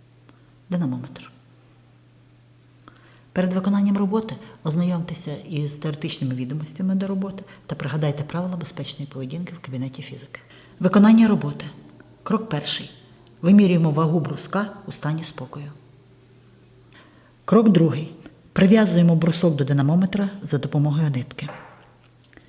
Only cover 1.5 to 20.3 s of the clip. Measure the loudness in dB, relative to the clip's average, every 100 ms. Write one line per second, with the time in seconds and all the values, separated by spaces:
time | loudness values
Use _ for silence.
1.5 | _ _ _ _ _ _ _ _ _ _
2.5 | _ _ _ -20 -20 -20 -20 _ -2 -2
3.5 | -2 0 2 2 2 0 -2 -4 -10 -16
4.5 | -10 -4 -2 0 -2 -6 -10 -10 -12 -8
5.5 | -6 -6 -6 -8 -6 -8 -6 -6 -4 -6
6.5 | -8 -10 -6 -2 -2 -2 -4 -6 -10 -18
7.5 | -18 -12 -8 -6 -2 -2 -4 -6 -6 -6
8.5 | -6 -8 -10 -12 -12 -12 -10 -10 -10 -10
9.5 | -14 -10 -8 -8 -10 -16 -18 -18 -20 -20
10.5 | -20 -20 -2 4 6 8 8 8 4 0
11.5 | -8 -12 -18 -20 -20 -20 -12 -4 -4 -2
12.5 | -6 -4 -8 -10 -18 -20 -20 -20 -2 6
13.5 | 6 6 4 2 2 2 0 -2 -6 -6
14.5 | -6 -6 -10 -14 -8 -6 -6 -8 -12 -14
15.5 | -14 -16 -18 -20 -20 _ _ _ _ _
16.5 | _ _ _ _ -20 -20 _ _ _ 2
17.5 | 4 6 6 4 0 -8 -14 -20 -20 _
18.5 | 2 6 6 6 4 6 4 2 2 2
19.5 | 2 0 2 2 2 2 -2 -4